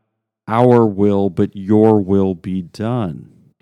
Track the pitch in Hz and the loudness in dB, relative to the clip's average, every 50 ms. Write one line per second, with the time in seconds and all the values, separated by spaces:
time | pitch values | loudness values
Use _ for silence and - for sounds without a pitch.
0 | _ _ _ _ _ _ _ _ _ - 110 117 123 123 120 117 113 110 98 95 | _ _ _ _ _ _ _ _ _ -4 0 2 4 4 4 4 2 2 0 0
1 | 101 104 101 98 98 98 82 92 104 98 - 104 95 95 107 107 107 110 110 104 | 0 0 0 0 -2 -2 -2 -4 -4 -4 -6 -8 -4 0 2 4 4 4 4 2
2 | 98 87 98 98 98 95 95 85 - 95 92 92 87 78 - - 107 113 123 123 | 0 0 0 0 0 -2 -4 -6 -8 -8 -8 -8 -10 -10 -12 -10 -8 -6 -6 -6
3 | 107 87 71 62 60 - _ _ _ _ _ _ | -6 -6 -8 -12 -16 -20 _ _ _ _ _ _